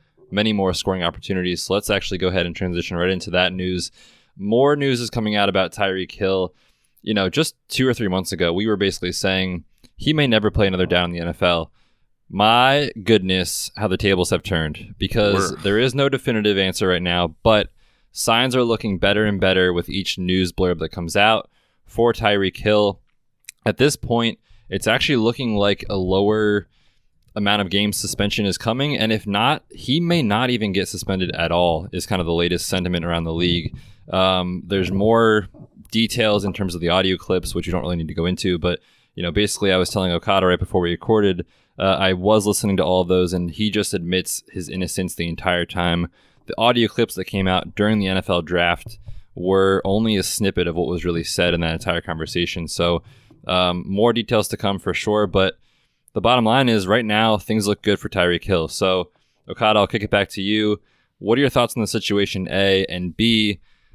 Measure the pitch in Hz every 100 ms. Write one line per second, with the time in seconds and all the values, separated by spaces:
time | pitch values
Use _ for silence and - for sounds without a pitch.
0 | _ _ _ 95 110 104 95 87 - 92
1 | 85 - - 92 90 87 - 98 - 101
2 | - 95 92 92 87 82 92 87 - 87
3 | 90 95 95 90 92 92 92 90 - -
4 | - _ _ - 98 113 139 147 139 123
5 | 117 120 107 104 101 95 90 - 98 95
6 | 92 - 95 95 90 - _ _ _ _
7 | - 107 95 135 165 - _ - 127 117
8 | 104 92 90 87 85 87 107 101 98 90
9 | 90 90 98 95 92 90 - _ _ -
10 | - 151 143 110 104 92 98 92 90 90
11 | 87 87 85 85 90 85 82 _ _ _
12 | _ _ - 98 107 120 127 143 147 -
13 | 95 110 92 92 87 - - - 104 90
14 | 104 95 87 90 - 87 80 78 - -
15 | 98 117 104 98 95 - 101 104 127 127
16 | 139 135 - 113 107 98 95 90 95 90
17 | 90 87 85 - 113 107 - _ _ _
18 | _ - - 113 127 127 120 113 113 92
19 | 101 101 107 98 95 92 90 87 82 85
20 | 95 - 90 92 90 - 92 85 82 -
21 | 85 98 104 95 - _ _ _ _ -
22 | 117 113 110 104 98 - 107 104 104 98
23 | _ _ _ _ - - - 101 143 147
24 | - 117 117 - _ - - 98 110 123
25 | - 135 110 120 127 104 101 98 - 101
26 | 92 92 101 107 107 104 - _ _ _
27 | _ _ _ - - 208 90 101 104 104
28 | 101 - 101 - 101 90 113 120 147 139
29 | 110 110 104 101 120 151 - - - 143
30 | 170 170 117 104 123 123 104 95 90 92
31 | - 95 92 - 85 85 87 80 90 90
32 | - 92 82 85 87 87 - 95 90 87
33 | 82 85 82 82 87 87 80 - - -
34 | - 92 92 92 90 90 87 98 87 95
35 | 104 113 113 107 95 - - - - 113
36 | 113 117 110 104 98 90 98 85 85 90
37 | 95 92 - 92 - 90 90 90 - 87
38 | 80 - 85 90 95 87 85 85 _ _
39 | _ - 87 82 104 - 101 92 90 104
40 | 92 85 - 98 92 90 92 92 87 85
41 | - 110 101 87 82 _ _ - 95 80
42 | 95 92 92 107 101 101 104 95 82 92
43 | 90 92 90 90 87 82 107 101 101 101
44 | 85 90 87 - - 98 85 92 90 -
45 | 92 - 85 82 92 90 85 92 87 85
46 | 87 - _ _ - - 117 120 113 -
47 | 113 - 92 104 95 92 - - 104 107
48 | 95 95 92 87 80 87 85 85 - 113
49 | - - - - 90 95 95 95 95 101
50 | 113 104 90 - 98 92 85 82 78 87
51 | 87 85 80 - 87 85 82 - - 85
52 | - 80 80 - 87 - 80 - 87 85
53 | - - _ _ - 92 90 90 - 98
54 | 117 117 110 117 104 - 104 98 - 87
55 | - 107 104 95 95 - _ _ _ _
56 | _ - 104 123 110 123 127 113 92 110
57 | 110 104 113 104 - 113 101 101 - 98
58 | - 98 87 87 - 90 80 - 95 92
59 | 87 _ _ _ - 98 110 107 98 117
60 | 104 101 98 - 98 107 107 104 _ _
61 | _ _ 101 120 139 131 120 - 107 113
62 | - 101 98 95 92 95 98 95 95 90
63 | 90 - 113 113 107 101 _ _ _